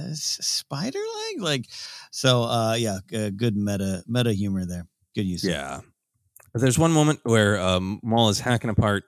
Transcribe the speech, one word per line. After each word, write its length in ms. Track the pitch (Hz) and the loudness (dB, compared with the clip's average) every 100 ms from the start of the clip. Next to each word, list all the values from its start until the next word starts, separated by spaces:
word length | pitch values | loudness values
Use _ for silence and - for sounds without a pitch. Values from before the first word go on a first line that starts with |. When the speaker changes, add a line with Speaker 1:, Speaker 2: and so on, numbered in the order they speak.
| 165 | -10
Speaker 1:
s-, 260 | 156 - - | -8 -8 -6
spider 580 | - - - 139 214 392 | -6 -6 -6 -8 -6 -6
leg?" 420 | 440 427 440 370 | -8 -8 -8 -6
Like, 240 | 170 139 - - - - - | -4 -4 -6 -14 -16 -18 -16
so, 320 | - 131 123 | -2 2 2
uh, 320 | 117 120 113 117 | 2 0 0 0
yeah, 240 | 113 95 - | -2 -4 -6
g-, 220 | 110 107 | -4 -4
good 260 | 98 120 101 | -2 -2 0
meta, 460 | 101 101 95 92 98 | -2 -2 -2 -4 -4
meta 240 | 120 120 | -2 0
humor 320 | 98 101 98 87 | 0 0 -2 -4
there. 220 | 87 85 _ _ - | -8 -12 _ _ -6
Good 100 | 95 | -4
use. 180 | 85 | -2
Speaker 2:
Yeah. 380 | 92 76 69 67 - _ _ _ _ - _ | -2 -4 -6 -10 -14 _ _ _ _ -20 _
There's 260 | 113 131 120 | 0 2 4
one 120 | 165 | 4
moment 300 | 160 151 147 | 6 4 2
where, 360 | 120 113 104 104 | 4 6 6 4
um, 380 | 92 92 95 104 | 2 2 0 -6
Maul 260 | 117 113 110 | 0 4 4
is 100 | 101 | 2
hacking 300 | 123 120 120 | 0 0 0
apart, 360 | 101 107 101 | 0 2 0